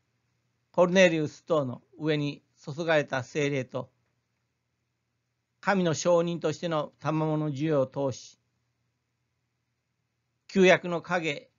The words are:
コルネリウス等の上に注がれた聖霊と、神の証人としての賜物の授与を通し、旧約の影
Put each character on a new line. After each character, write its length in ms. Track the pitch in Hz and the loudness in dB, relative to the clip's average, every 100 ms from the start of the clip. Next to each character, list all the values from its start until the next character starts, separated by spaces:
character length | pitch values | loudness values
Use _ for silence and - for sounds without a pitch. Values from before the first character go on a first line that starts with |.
| _ _ _ _ _ _ _ | _ _ _ _ _ _ _
コ 140 | - | 0
ル 80 | 175 | 2
ネ 160 | 190 180 | 6 4
リ 100 | 160 | 4
ウ 100 | 147 | -2
ス 160 | - | -6
等 200 | - 160 | -4 -2
の 160 | 131 120 - - | -2 -6 -16 -8
上 200 | 156 151 | -4 -2
に 240 | 147 151 _ _ | -4 -8 _ _
注 220 | - 143 | -14 -6
が 120 | 165 156 | 0 0
れ 100 | 139 | 0
た 160 | 135 | -4
聖 260 | 123 160 143 | -6 -4 -2
霊 160 | 143 | -2
と、 260 | 127 127 123 _ _ _ _ _ _ _ _ _ _ _ _ _ _ _ _ _ | -6 -10 -12 _ _ _ _ _ _ _ _ _ _ _ _ _ _ _ _ _
神 200 | - 202 | 0 2
の 120 | 175 | 2
証 280 | - 180 170 | 0 2 2
人 180 | 170 170 | 2 -2
と 120 | 160 | -4
し 60 | 151 | -4
て 100 | 175 | -4
の 240 | 156 - - | -4 -4 -8
賜 140 | 143 | -4
物 240 | 156 156 156 | -2 0 -2
の 100 | 151 | -4
授 220 | 135 156 | -4 -2
与 100 | 147 | 0
を 320 | 131 143 139 | -2 -4 -6
通 40 | 120 | -6
し、 220 | - - _ _ _ _ _ _ _ _ _ _ _ _ _ _ _ _ _ _ _ _ - | -14 -20 _ _ _ _ _ _ _ _ _ _ _ _ _ _ _ _ _ _ _ _ -4
旧 200 | 196 185 | 4 6
約 220 | 180 180 | 6 2
の 120 | 170 | -6
影 500 | - 180 160 143 - | -4 -4 -4 -6 -10